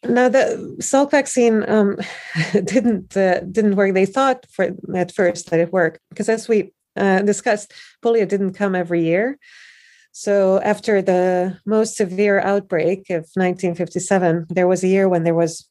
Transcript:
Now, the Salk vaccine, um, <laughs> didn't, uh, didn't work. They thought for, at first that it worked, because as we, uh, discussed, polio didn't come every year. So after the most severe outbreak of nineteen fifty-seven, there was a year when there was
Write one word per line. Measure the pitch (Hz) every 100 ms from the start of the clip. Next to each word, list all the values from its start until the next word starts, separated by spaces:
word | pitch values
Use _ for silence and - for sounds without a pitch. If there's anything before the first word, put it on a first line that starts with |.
Now, | 240 240 254
the | 269 - - - -
Salk | - 269 285
vaccine, | 285 269 - 233 220 -
um, | 220 202 - - - -
<laughs> | 165 160
didn't, | 208 185 214 233 202 185 196
uh, | 190 175
didn't | 180 196 214 202
work. | 196
They | 185
thought | 190 226 269 254 _
for, | - 180 185 - 185
at | 180
first | - 180 170 -
that | 165
it | 170
worked, | 185 165 156 _
because | - 208
as | 220 220
we, | 220 185 _ _ -
uh, | 196 190
discussed, | 202 202 - 208 - - - _
polio | 240 226 190
didn't | 202 196
come | 190 202
every | 185 170 170
year. | 165 170 233 285 - - - - _ _ _
So | - - 202 190 190
after | - 202 214 202
the | 190 180 185 180 185 180 -
most | 214 220 -
severe | 196 185 208 196
outbreak | 190 202 196 170 160 190 196
of | 175 160 -
nineteen | 185 180 185 170
fifty-seven, | 170 - 180 196 180 165 165
there | 175 180
was | 180
a | 185
year | 190 190
when | 180
there | 165
was | 165 170 165 -